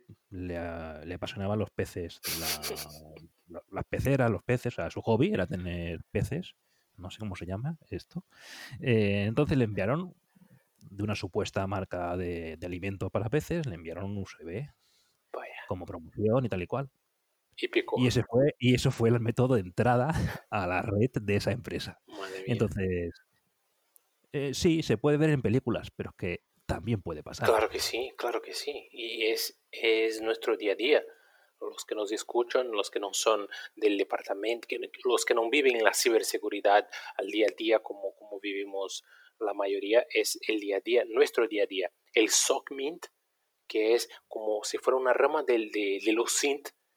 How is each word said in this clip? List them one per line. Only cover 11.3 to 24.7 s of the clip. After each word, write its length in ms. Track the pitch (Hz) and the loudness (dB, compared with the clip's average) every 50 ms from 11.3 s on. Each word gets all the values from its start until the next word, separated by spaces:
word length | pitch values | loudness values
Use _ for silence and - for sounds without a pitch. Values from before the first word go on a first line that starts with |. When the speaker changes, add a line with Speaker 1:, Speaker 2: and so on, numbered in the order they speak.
| - 104 92 - - 104 95 | -2 -2 -2 0 -2 -2 -2
Speaker 1:
marca 500 | 95 101 95 95 - 92 90 87 87 90 | 0 -2 -4 -4 -4 -4 -4 -4 -2 -2
de, 400 | 92 87 87 87 85 - - 80 | -2 -2 -4 -4 -6 -6 -8 -10
de 80 | 82 87 | -10 -8
alimento 460 | 90 90 87 95 98 98 95 98 92 | -8 -8 -6 -6 -6 -4 -4 -6 -4
para 180 | - 104 107 110 | -2 -2 -2 0
peces, 380 | 143 151 - - 165 175 147 | -2 -2 -2 -2 -4 -4 -4
le 80 | 120 85 | -6 -8
enviaron 300 | 85 82 82 82 87 98 | -8 -10 -10 -8 -8 -6
un 120 | 98 104 | -6 -6
U 60 | 98 95 | -6 -8
S 200 | - - - - | -8 -12 -16 -12
B 240 | 82 87 117 147 143 _ _ _ _ _ _ _ _ _ _ _ - | -8 -8 -8 -8 -10 _ _ _ _ _ _ _ _ _ _ _ -12
Speaker 2:
Vaya. 300 | - - - - - - - | -12 -12 -12 -12 -16 -16 -8
Speaker 1:
como 180 | - 95 92 87 | -8 -8 -8 -8
promoción 580 | - 90 87 80 80 - 107 104 110 110 110 113 | -10 -12 -12 -14 -12 -6 0 2 2 2 2 2
y 60 | 104 | 0
tal 140 | - 92 87 | -2 -4 -4
y 40 | |
cual. 220 | - - 131 139 - _ _ _ _ _ _ _ _ _ _ _ _ _ | -4 -4 -6 -6 -8 _ _ _ _ _ _ _ _ _ _ _ _ _
Speaker 2:
Y 100 | - 120 | -8 -6
picó. 300 | - - 113 - - - 127 | 0 0 0 0 2 2 2
Speaker 1:
Y 80 | 123 | 4
ese 160 | 117 104 123 - | 4 4 2 0
fue, 320 | - - 127 139 147 - - | 2 2 4 4 4 0 2
y 160 | 123 127 123 | 4 4 4
eso 140 | 113 - 135 | 6 4 0
fue 180 | - - 117 113 | 2 4 4 4
el 100 | 120 117 | 4 4
método 360 | 110 117 - - 123 127 131 | 2 0 2 2 2 4 4
de 60 | 107 | 2
entrada 480 | 90 90 - - 107 123 120 123 123 156 | 0 -2 0 2 4 4 4 4 2 2
<laughs> 400 | 165 - - - - - - - | 0 0 -2 -2 -4 -8 -10 -4
a 160 | 110 104 92 | -4 -2 -2
la 160 | 87 92 87 | 0 0 -2
red 300 | - 107 98 104 117 - - 113 | 0 0 2 2 2 2 0 -2
de 140 | 104 101 101 | 0 2 0
esa 160 | 101 - 104 | 2 2 0
empresa. 500 | - 123 - - - - - - - _ _ | -2 -2 -4 -6 -6 -6 -6 -8 -12 _ _
Speaker 2:
Madre 360 | - - - - - - 95 - | -18 -14 -12 -10 -10 -10 -8 -4
mía. 20 | |
Speaker 1:
Entonces, 640 | 123 120 107 110 101 - 104 95 92 90 87 85 85 - - _ _ _ _ _ _ _ _ _ _ _ _ _ _ _ _ _ _ _ _ _ _ - | -2 0 0 0 0 0 -2 -2 0 0 -2 -2 -4 -8 -12 _ _ _ _ _ _ _ _ _ _ _ _ _ _ _ _ _ _ _ _ _ _ -6
eh, 200 | 143 139 139 127 | -6 -4 -4 -4
sí, 300 | - - 170 | 2 4 4